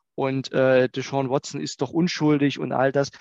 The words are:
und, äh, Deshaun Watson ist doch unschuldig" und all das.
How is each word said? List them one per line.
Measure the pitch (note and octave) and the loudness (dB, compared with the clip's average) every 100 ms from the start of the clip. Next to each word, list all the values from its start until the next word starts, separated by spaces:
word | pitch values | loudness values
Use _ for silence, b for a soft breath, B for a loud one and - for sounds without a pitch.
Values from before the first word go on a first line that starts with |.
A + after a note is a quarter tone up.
| _ - | _ -6
und, | C3+ C3+ - | -4 -4 -2
äh, | C#3+ C3 C3 B2+ | 0 4 4 2
Deshaun | C3+ - C#3 C3+ | -2 -4 -4 -2
Watson | C#3 - C#3+ | -2 -4 -8
ist | D3+ - | -8 -6
doch | C3 | -4
unschuldig" | E3 F3 - D3+ D3 C#3+ - | 0 0 2 2 4 2 0
und | D3 | -4
all | B2+ C3+ | 0 2
das. | C#3 C#3 B | 0 -2 B